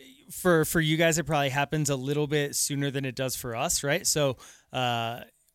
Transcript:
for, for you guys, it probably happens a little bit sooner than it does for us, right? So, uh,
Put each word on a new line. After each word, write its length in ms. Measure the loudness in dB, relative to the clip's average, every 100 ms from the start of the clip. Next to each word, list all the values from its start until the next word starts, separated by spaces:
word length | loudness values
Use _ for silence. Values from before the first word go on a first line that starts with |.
| -20 -20 -16
for, 320 | -2 4 4 4
for 140 | 2
you 160 | 2 4
guys, 200 | 4 2
it 80 | 0
probably 240 | 0 0
happens 400 | 0 -2 0 0
a 60 | -2
little 320 | -2 -2 0
bit 280 | 0 0 -2
sooner 360 | -2 -2 -2
than 120 | -4 -6
it 100 | -4
does 200 | -6 -4
for 200 | -8 -4
us, 280 | -2 -2
right? 220 | 0 -2 0
So, 320 | 2 2 0 -10 -20 _
uh, 500 | -4 -2 -2 -4 -6 -14 _ _